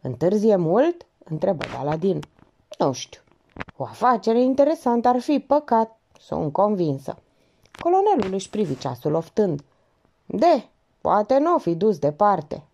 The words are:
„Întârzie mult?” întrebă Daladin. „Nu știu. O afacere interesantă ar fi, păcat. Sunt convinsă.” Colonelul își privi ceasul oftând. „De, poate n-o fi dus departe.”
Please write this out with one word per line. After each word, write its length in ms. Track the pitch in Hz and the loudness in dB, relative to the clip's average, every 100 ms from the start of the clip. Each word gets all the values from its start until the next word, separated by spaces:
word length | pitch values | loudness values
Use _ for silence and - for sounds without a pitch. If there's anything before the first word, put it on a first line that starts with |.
„Întârzie 540 | 135 120 170 214 220 196 | -10 -2 0 2 2 2
mult?” 500 | 160 196 320 349 - _ | 2 2 2 -2 -14 _
întrebă 400 | - 156 185 165 - 123 | -12 -4 -2 -4 -6 -6
Daladin. 420 | 139 160 190 160 147 _ _ _ _ - | -6 -2 -2 -4 -8 _ _ _ _ -2
„Nu 120 | 151 | -2
știu. 300 | 127 - - _ _ _ - - _ | -2 -12 -20 _ _ _ -16 -16 _
O 60 | |
afacere 580 | 131 - 240 233 - 226 | -12 0 0 2 2 2
interesantă 680 | 254 269 285 320 247 240 240 | 2 4 2 2 0 2 2
ar 120 | 247 | 0
fi, 200 | 240 285 | 0 -2
păcat. 600 | - 294 294 226 220 _ _ _ | 2 -2 2 0 0 _ _ _
Sunt 340 | - 151 160 | -10 -6 -4
convinsă.” 640 | 147 208 208 165 135 - - _ _ _ _ _ - | 0 0 2 -2 -4 -8 -14 _ _ _ _ _ -6
Colonelul 540 | 339 370 415 349 190 | 0 2 2 2 0
își 160 | 190 - | -4 -6
privi 280 | 208 185 135 | -6 -4 -4
ceasul 360 | 131 123 151 | -6 -6 -4
oftând. 500 | 160 165 - 208 143 - _ _ _ _ _ _ | -4 -4 -2 0 -2 -8 _ _ _ _ _ _
„De, 420 | 190 330 294 - _ _ _ | 0 2 2 -2 _ _ _
poate 360 | 160 190 208 269 | 0 0 2 2
n-o 200 | 311 339 | 2 0
fi 180 | - 165 | -2 0
dus 220 | 214 170 | 0 0
departe.” 680 | 143 151 208 190 151 - - | -2 0 0 0 -4 -12 -14